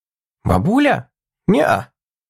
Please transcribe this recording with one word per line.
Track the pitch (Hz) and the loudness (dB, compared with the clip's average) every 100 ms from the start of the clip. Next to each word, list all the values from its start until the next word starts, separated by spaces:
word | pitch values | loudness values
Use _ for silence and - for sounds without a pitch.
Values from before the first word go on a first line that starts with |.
| _ _ _ _ | _ _ _ _
«Бабуля? | - 90 143 262 294 127 - _ _ _ - | -2 0 0 0 0 -2 -8 _ _ _ -2
Неа». | 233 - 98 - _ _ _ | 0 0 -2 -6 _ _ _